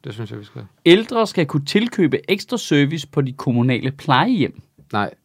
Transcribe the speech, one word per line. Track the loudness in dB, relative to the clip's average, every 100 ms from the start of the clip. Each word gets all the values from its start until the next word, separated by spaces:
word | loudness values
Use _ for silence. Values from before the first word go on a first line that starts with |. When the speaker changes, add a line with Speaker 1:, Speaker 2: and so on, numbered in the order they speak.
Speaker 1:
Det | -14
synes | -12 -12
jeg, | -12
vi | -16
skal. | -18 -18 _ 4
Speaker 2:
Ældre | 6 4 -2 -2
skal | -2 -2
kunne | -2 0
tilkøbe | 0 0 0 0 0 -2
ekstra | -4 -2 -8
service | 0 2 2 -2 -4
på | -4
de | -4
kommunale | -4 -2 0 2 0 -4
plejehjem. | -6 0 2 2 0 -2 -4 _ _ _
Speaker 1:
Nej. | -4 -4 -8